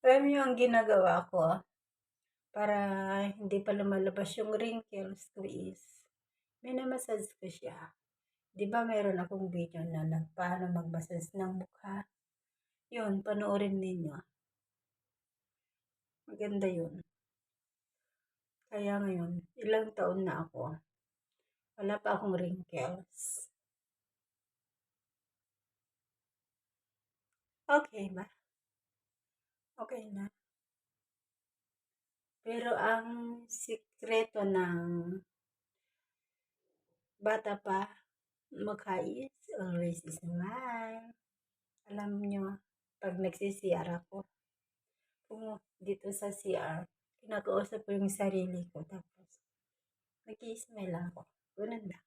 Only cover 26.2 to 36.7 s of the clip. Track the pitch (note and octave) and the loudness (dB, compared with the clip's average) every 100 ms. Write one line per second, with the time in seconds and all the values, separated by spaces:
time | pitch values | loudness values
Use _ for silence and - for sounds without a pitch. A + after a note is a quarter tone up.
26.2 | _ _ _ _ _ _ _ _ _ _ | _ _ _ _ _ _ _ _ _ _
27.2 | _ _ _ _ - D4 D4 A3 G3 F#3 | _ _ _ _ 6 6 6 -8 -8 -8
28.2 | G3 _ _ _ _ _ _ _ _ _ | -10 _ _ _ _ _ _ _ _ _
29.2 | _ _ _ _ _ - G#3+ B3 G#3+ G3 | _ _ _ _ _ -12 -8 -8 -8 -8
30.2 | G3+ _ _ _ _ _ _ _ _ _ | -8 _ _ _ _ _ _ _ _ _
31.2 | _ _ _ _ _ _ _ _ _ _ | _ _ _ _ _ _ _ _ _ _
32.2 | _ _ A3 A#3 A#3+ A3 G#3+ A3+ A#3 A#3+ | _ _ -4 -2 0 2 4 2 0 -8
33.2 | A#3 A#3 A#3 - - A3+ _ _ G#3+ A3+ | -8 -10 -10 -10 -6 -6 _ _ 2 2
34.2 | A3+ G#3+ G3 F#3 F3+ E3+ E3+ F3 E3+ F#3+ | 4 0 2 4 4 0 0 -2 -2 -6
35.2 | - _ _ _ _ _ _ _ _ _ | -10 _ _ _ _ _ _ _ _ _
36.2 | _ _ _ _ _ | _ _ _ _ _